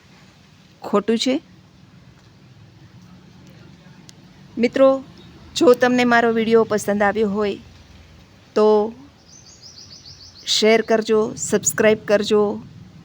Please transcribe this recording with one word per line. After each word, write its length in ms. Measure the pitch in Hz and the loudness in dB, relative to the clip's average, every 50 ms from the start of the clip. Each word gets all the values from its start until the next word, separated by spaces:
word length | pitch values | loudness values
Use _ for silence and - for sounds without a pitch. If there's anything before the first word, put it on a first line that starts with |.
| _ - - - - - _ _ _ _ _ _ _ _ _ _ | _ -20 -20 -20 -20 -20 _ _ _ _ _ _ _ _ _ _
ખોટું 360 | - - - 202 202 - 226 220 - | -8 -4 -4 -2 -2 -2 -2 -2 -2
છે. 120 | 254 262 330 - - - - - _ _ _ - _ - - - - - - - - - _ - - - - - - - - - - - - - - - - - - - - - - - - - - - - - - - - - - - - - - - - - - - - | -4 -4 -4 -6 -12 -20 -20 -20 _ _ _ -20 _ -20 -20 -20 -20 -20 -20 -20 -20 -20 _ -20 -20 -20 -20 -20 -20 -20 -20 -20 -20 -20 -20 -20 -20 -20 -20 -20 -20 -20 -20 -20 -20 -20 -20 -20 -20 -20 -20 -20 -20 -20 -20 -20 -20 -20 -20 -20 -20 -20 -20 -20 -14 -4 -2
મિત્રો, 260 | 226 247 - 269 269 269 269 269 262 - - - - - - - - - - | -2 -2 2 4 4 4 4 0 -4 -12 -20 -20 -20 -20 -20 -20 -20 -14 -4
જો 160 | - - 247 247 247 | 2 2 4 4 4
તમને 220 | 254 247 247 247 247 240 | 2 0 2 0 2 2
મારો 180 | 240 233 233 233 226 | 2 2 2 2 0
વીડિયો 280 | 226 220 220 226 226 220 214 | -2 0 2 2 2 2 0
પસંદ 300 | 214 202 - 202 202 208 208 | -2 -4 -2 -4 -2 0 0
આવ્યો 220 | 202 190 214 220 202 190 | 0 0 -2 -2 -2 -2
હોય 220 | 214 214 202 196 - - - - - - - - - - - - - - _ - - _ - - | -4 -4 -4 -6 -8 -14 -20 -20 -20 -20 -20 -20 -20 -20 -20 -20 -20 -20 _ -20 -20 _ -4 0
તો 120 | 214 214 214 214 208 208 226 233 254 277 285 _ _ _ - - - - - - - - - - - - - - - - - - - - - - - - - - | 2 4 4 4 2 0 -2 -8 -14 -20 -20 _ _ _ -20 -20 -20 -20 -20 -20 -20 -20 -20 -20 -20 -20 -20 -20 -20 -20 -20 -20 -20 -20 -20 -20 -14 -8 -6 -2
શેર 240 | - 214 214 226 226 220 - | 0 2 2 2 2 0 0
કરજો, 320 | 226 220 220 - 220 214 214 233 - - - | -2 -2 0 0 0 0 0 -2 -6 -10 -6
સબસ્ક્રાઈબ 540 | - 233 202 - - - - 220 214 220 214 - - | -4 -4 -2 -2 -4 -2 0 2 2 2 0 0 -2
કરજો 320 | 208 202 208 - 214 208 208 202 214 220 - - - - - - - - | -2 -2 0 0 0 0 0 -2 -4 -8 -14 -18 -20 -20 -20 -20 -20 -20